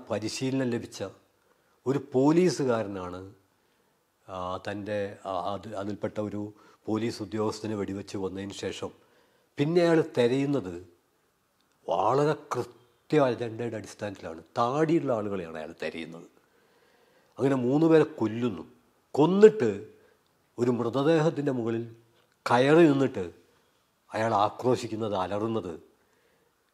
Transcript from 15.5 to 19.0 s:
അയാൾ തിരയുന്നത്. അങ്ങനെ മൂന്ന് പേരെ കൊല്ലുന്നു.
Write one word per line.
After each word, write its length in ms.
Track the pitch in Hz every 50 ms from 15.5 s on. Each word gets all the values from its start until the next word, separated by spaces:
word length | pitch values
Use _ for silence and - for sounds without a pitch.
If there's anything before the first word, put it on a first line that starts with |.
| 80 80
അയാൾ 140 | 76 78
തിരയുന്നത്. 540 | 82 - - 85 82 82 80 80 85 85 87 - _ _ _ _ _ _ _ _ _ _ _ _ _ _ _ _ _ _ _ _ _ -
അങ്ങനെ 180 | 120 139 139
മൂന്ന് 320 | 131 120 123 135 151 165 165
പേരെ 200 | 160 156 151 151 -
കൊല്ലുന്നു. 500 | - 113 107 110 120 123 120 98 120 - - - _ _ _ _ _